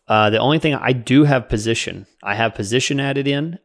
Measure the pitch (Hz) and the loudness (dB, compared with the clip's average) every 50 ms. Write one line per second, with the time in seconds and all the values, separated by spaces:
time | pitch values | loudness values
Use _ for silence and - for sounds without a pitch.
0 | _ - 107 107 107 104 110 110 117 135 156 165 - 156 139 - - 123 131 123 | _ 0 2 4 4 4 2 2 2 2 0 2 0 -2 -2 0 0 0 0 0
1 | 110 - 127 143 151 147 139 127 110 - 127 107 104 113 113 - - - 90 92 | 0 2 4 6 6 6 4 0 -2 -2 -4 -4 -2 -2 -2 -2 -4 -8 -10 -12
2 | 95 _ _ _ - 98 101 110 113 110 - - 104 95 117 131 - - 143 139 | -16 _ _ _ -8 -6 -2 -2 -2 -2 -2 -4 -6 -2 -2 -2 0 0 -2 -2
3 | 139 139 139 139 135 143 139 143 156 165 170 - _ | -4 -4 -4 -2 -2 -2 -2 -2 -4 -6 -8 -12 _